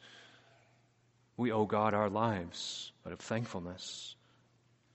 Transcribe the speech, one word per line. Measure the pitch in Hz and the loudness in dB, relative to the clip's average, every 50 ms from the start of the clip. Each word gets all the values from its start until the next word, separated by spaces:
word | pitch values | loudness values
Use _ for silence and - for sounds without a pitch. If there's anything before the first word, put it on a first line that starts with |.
| - - - - - - - - - - - - _ _ _ _ _ _ _ _ _ _ _ _ _ _ _ | -14 -20 -20 -20 -20 -20 -20 -20 -20 -20 -20 -20 _ _ _ _ _ _ _ _ _ _ _ _ _ _ _
We | - 120 120 | -2 0 2
owe | 110 110 107 | 4 4 4
God | 92 110 104 107 110 104 | 4 4 4 4 4 4
our | 104 107 101 | 4 4 4
lives | 98 107 113 117 107 92 87 85 - - - - - - - - - _ - 92 | 4 4 2 2 2 0 -2 -4 -8 -8 -8 -8 -8 -8 -10 -12 -14 _ -12 -12
out | 90 | -12
of | - | -8
thankfulness. | - - 117 113 117 - - 95 85 87 90 92 - - - - - - - - _ _ _ _ _ _ _ _ _ _ _ _ _ _ _ | -4 -2 -2 -2 -2 -4 -6 -6 -6 -8 -10 -10 -10 -12 -12 -12 -12 -14 -16 -18 _ _ _ _ _ _ _ _ _ _ _ _ _ _ _